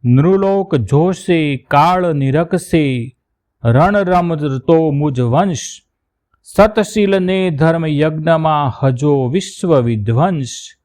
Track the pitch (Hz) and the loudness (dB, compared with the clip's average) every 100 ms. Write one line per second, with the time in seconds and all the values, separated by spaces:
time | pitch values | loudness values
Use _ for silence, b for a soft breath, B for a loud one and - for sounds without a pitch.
0 | 123 127 160 190 196 196 196 147 104 139 | 4 4 4 2 0 -2 -2 -2 0 2
1 | 175 180 - 170 151 135 _ 123 160 185 | 2 -2 -2 0 0 -4 _ 2 2 2
2 | 180 151 135 139 165 175 - 170 147 127 | -2 -2 0 0 -2 -4 -2 0 0 -2
3 | 117 _ _ _ _ _ 120 120 175 208 | -8 _ _ _ _ _ 0 2 4 2
4 | 185 180 175 165 147 135 127 165 160 143 | 2 0 0 -2 -4 -4 2 2 2 0
5 | 147 127 123 127 196 156 - - _ _ | -2 -2 0 0 0 -4 -10 -18 _ _
6 | _ _ _ _ _ - 214 214 202 220 | _ _ _ _ _ 2 2 2 -2 0
7 | 202 196 180 190 185 147 160 165 160 147 | 0 0 0 -2 -2 0 0 0 -2 -2
8 | 156 156 156 160 156 151 143 - 135 123 | -2 -2 0 0 2 0 -2 -2 -2 0
9 | 147 143 127 160 190 - 185 151 120 113 | 0 0 0 -4 -6 -8 0 2 2 -2
10 | 101 117 175 170 127 - - _ | -2 0 0 -2 -8 -12 -18 _